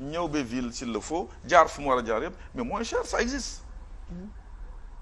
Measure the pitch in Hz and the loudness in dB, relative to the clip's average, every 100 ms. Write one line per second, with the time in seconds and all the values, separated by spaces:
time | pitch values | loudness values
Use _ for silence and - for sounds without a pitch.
0 | 139 160 170 147 120 127 123 - 123 110 | -4 -2 0 0 0 -2 -2 -4 -2 -2
1 | - 165 233 - 123 170 156 - 143 127 | 0 -2 -4 -8 8 8 8 4 2 4
2 | 113 110 165 - - 131 123 202 233 494 | 4 0 0 -6 -8 -4 -2 -2 0 -2
3 | - - 240 277 - - - - - - | 2 2 2 -2 -6 -8 -12 -12 -12 -12
4 | - 175 208 - - - - - - - | -10 -10 -10 -12 -14 -12 -12 -12 -12 -14